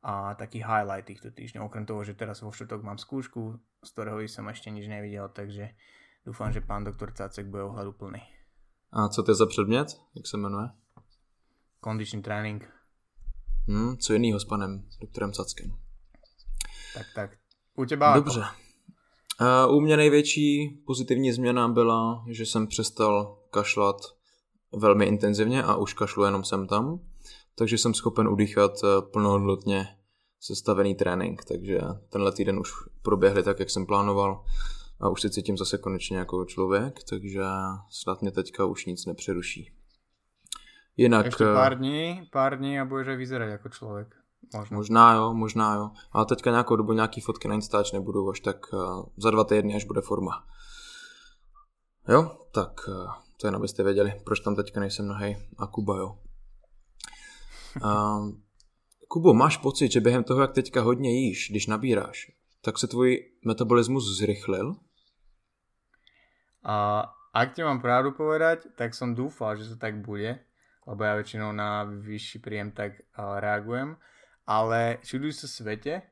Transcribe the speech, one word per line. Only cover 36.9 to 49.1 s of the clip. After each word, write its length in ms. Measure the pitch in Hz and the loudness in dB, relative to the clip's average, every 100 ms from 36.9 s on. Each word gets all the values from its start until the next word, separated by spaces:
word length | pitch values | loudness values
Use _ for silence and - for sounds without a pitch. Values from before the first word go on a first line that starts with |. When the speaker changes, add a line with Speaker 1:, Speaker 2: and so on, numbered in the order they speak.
| 139 - | -8 -10
Speaker 2:
takže 320 | 101 101 95 95 95 95 95 98 | -10 -8 -6 -4 -4 -6 -8 -12
snad 320 | - - 92 | -10 -6 -4
mě 80 | 101 | -4
teďka 340 | 95 92 - | -4 -6 -2
už 220 | 98 90 - | -2 -2 -8
nic 200 | 90 - | -8 -8
nepřeruší. 640 | 85 - 90 87 - - - _ _ _ _ _ _ _ - - - _ - | -8 -4 -4 -4 -10 -14 -20 _ _ _ _ _ _ _ -16 -16 -20 _ 4
Jinak, 300 | 120 113 110 | 6 6 4
Speaker 1:
Ešte 240 | - 110 | 4 4
Speaker 2:
eh, 40 | |
Speaker 1:
pár 240 | 104 131 131 | 6 4 2
dní, 500 | 131 147 165 180 175 | -4 -2 -4 -8 -6
pár 260 | 139 135 139 | 0 0 0
dní 220 | 139 139 | -4 -4
a 40 | |
budeš 240 | 131 135 131 | -4 -4 -6
aj 80 | 131 | -6
vyzerať 340 | 127 131 110 104 | -6 -6 -6 -8
ako 80 | 107 | -12
človek. 400 | - 113 104 107 _ _ _ - | -14 -12 -10 -12 _ _ _ -14
Možno. 220 | 107 104 104 | -12 -8 -6
Speaker 2:
Možná 380 | 107 113 117 | 2 10 10
jo, 200 | 113 113 | 10 4
možná 400 | 113 110 113 107 | 0 -2 2 2
jo. 160 | 104 107 - - | 0 -4 -10 -4
Ale 140 | 107 110 | 0 2
teďka 240 | 120 - | 2 2
nějakou 260 | 120 123 113 | 2 2 2
dobu 160 | 107 | 2
nějaký 280 | 110 110 - | 0 0 -2
fotky 280 | - 107 104 | -6 -6 -2
na 60 | |
Instač 380 | 104 107 104 101 | -4 0 0 0
nebudou 380 | 98 95 98 98 | -2 -4 -2 -2
až 100 | - | -4
tak, 160 | - 95 - | -4 -6 -6
eh, 20 | 98 92 92 - | -6 -4 -6 -10